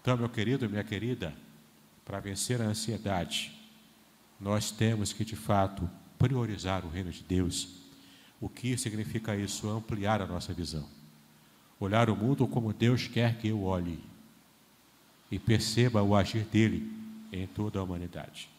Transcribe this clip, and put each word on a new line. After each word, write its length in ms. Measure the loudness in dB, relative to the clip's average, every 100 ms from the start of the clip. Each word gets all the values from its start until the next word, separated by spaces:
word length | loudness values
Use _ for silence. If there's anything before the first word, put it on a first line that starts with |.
Então, 140 | 2
meu 140 | 2 0
querido 360 | 0 0 0
e 40 | 0
minha 140 | -2
querida, 500 | -4 -4 -4 -4 -6 -10 -20 -20 -20 -20 -20 -20
pra 140 | -10 -8
vencer 400 | -6 -6 -2 0
a 40 |
ansiedade, 840 | 0 -2 -4 -4 0 -2 0 -4 -6 -14 -20 -20 -20 -20 -20 _ _ -6
nós 320 | 0 0 0
temos 400 | 2 2 2 -2
que, 140 | -4
de 100 | -6
fato, 540 | -4 2 4 4 0 -6 -6 -20 2
priorizar 680 | 2 4 0 -2 -2 -2
o 40 | -2
reino 220 | -6 -6
de 100 | -8
Deus. 460 | 0 2 2 0 -8 -14 -20 -20 -20 -20 -20 -10
O 80 | -10
que 300 | -4 -2 -2
significa 580 | -2 -4 -4 -4 -2
isso? 340 | -2 -2 -2 -2
Ampliar 520 | -4 -4 -2 2 2
a 60 | 0
nossa 260 | -4 -4
visão. 340 | -6 -4 -6 -8 -16 -20 -20 -20 -20 -20 -20 -20 _
Olhar 300 | 2 4 4
o 60 |
mundo 320 | 4 2 2 2
como 240 | 2 -2
Deus 360 | 2 2 2 0
quer 300 | 2 2 2
que 120 | -2
eu 140 | 0
olhe 360 | 0 0 -2 -6 -12 -20 -20 -20 _ _ _ _ _ _ _ _ _
e 60 | -4
perceba 640 | 2 2 4 4 4 4
o 140 | 6
agir 280 | 4 4 0
dele 460 | 2 6 6 4 -4 -10 -12 -14 -10
em 140 | -8 -6
toda 320 | -4 -2 -2
a 40 |
humanidade. 680 | -2 -4 -6 -8 -12 -14 -18